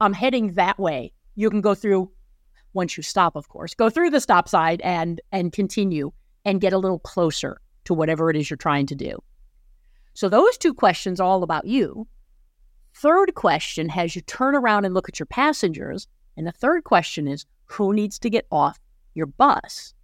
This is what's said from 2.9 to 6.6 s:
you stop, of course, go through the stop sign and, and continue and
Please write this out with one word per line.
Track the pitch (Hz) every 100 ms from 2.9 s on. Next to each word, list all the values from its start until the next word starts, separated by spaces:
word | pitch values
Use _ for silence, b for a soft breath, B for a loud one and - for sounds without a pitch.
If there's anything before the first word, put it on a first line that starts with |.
| -
you |
stop, | 156 202 175 151
of | -
course, | - 165
go | - 233
through | 320 349
the | 285
stop | - 185 -
sign | 185 165 170
and, | - 175 170 165 -
and | 190 175
continue | - 196 - 196 156 143 - _ _ 202
and | 196